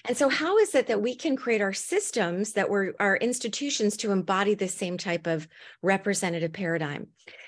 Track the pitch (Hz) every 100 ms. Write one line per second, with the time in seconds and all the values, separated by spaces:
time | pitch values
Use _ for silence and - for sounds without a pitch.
0 | - 240 277 285 320 415 415 277 247 208
1 | 226 247 - 262 240 220 196 196 - 370
2 | 403 - 175 175 214 208 185 202 190 -
3 | 202 196 240 240 226 - 285 - 208 208
4 | 214 196 175 190 202 196 185 - 180 180
5 | - 170 165 160 160 - - - 175 190
6 | 202 190 180 170 165 170 175 165 147 143
7 | - _ - -